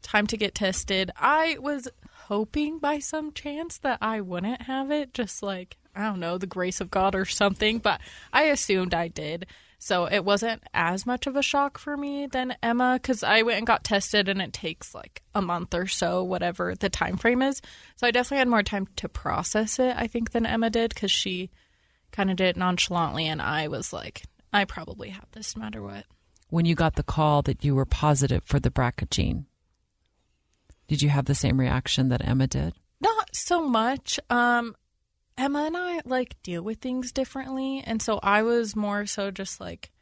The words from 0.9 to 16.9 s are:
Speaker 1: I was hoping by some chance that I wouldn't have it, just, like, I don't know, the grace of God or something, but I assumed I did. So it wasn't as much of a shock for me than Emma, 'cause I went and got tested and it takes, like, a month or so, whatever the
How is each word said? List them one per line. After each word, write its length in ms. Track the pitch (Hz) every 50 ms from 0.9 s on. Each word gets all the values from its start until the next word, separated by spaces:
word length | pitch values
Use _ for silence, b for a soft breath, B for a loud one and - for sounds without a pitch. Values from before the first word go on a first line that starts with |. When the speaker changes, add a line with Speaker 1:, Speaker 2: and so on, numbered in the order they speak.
| 202 190 190 185 -
Speaker 1:
I 420 | - 151 240 285 311 320 330 311 -
was 260 | 254 285 294 277 247 262 - _ - - _ - -
hoping 520 | - 214 208 220 208 - 294 302 294 320 320
by 200 | 294 285 302 294
some 340 | 277 - - 311 311 302 294
chance 460 | - - 302 285 294 330 339 - -
that 200 | - 285 247 -
I 200 | - 220 220 214
wouldn't 420 | 202 180 180 175 185 208 247 254 -
have 300 | - 262 269 269 269 294
it, 220 | 302 294 254 _
just, 280 | - 240 190 - - -
like, 360 | 196 196 185 185 - - _ _ _ _
I 80 | 190 202
don't 160 | 220 208 185
know, 180 | 175 170 175 180
the 80 | 185
grace 340 | 190 - 185 180 180 185 -
of 100 | - -
God 260 | - 196 185 196 190
or 80 | 190 190
something, 540 | - - - 208 202 196 - 214 214 220 233
but 220 | - 214 180 - B B B B B B B
I 120 | 254 302
assumed 500 | 311 285 262 - - 202 190 185 180 175
I 140 | 165 170 170
did. 380 | - - 151 151 156 170 180 B B B B B B B
So 240 | - - 202 180 175
it 200 | 165 - 208 170
wasn't 380 | 190 202 202 220 233 226 226 _ - _
as 340 | - 175 165 180 190 196
much 200 | 240 247 247 -
of 80 | 285 254
a 80 | 277 277
shock 340 | - - 285 285 285 277
for 200 | - - 302 294
me 300 | 285 285 285 285 285 285
than 280 | 277 - 254 254 254 247 - -
Emma, 380 | 233 233 240 254 254 254 254 -
'cause 220 | - 262 208 -
I 180 | - 202 220 226
went 160 | 233 233 196
and 80 | 214
got 160 | 226 226 - -
tested 460 | - 220 202 196 - - 208 202 190
and 120 | 196 190
it 120 | 190 131 -
takes, 420 | - - 170 160 _ - - -
like, 280 | - - - _ - _ _ _
a 80 | 160 190
month 320 | 175 175 175 175 - -
or 140 | 170 180 190
so, 340 | - - - 170 175 185 185
whatever 540 | 180 185 180 185 175 180 - 180 180 185
the 140 | 190 - 196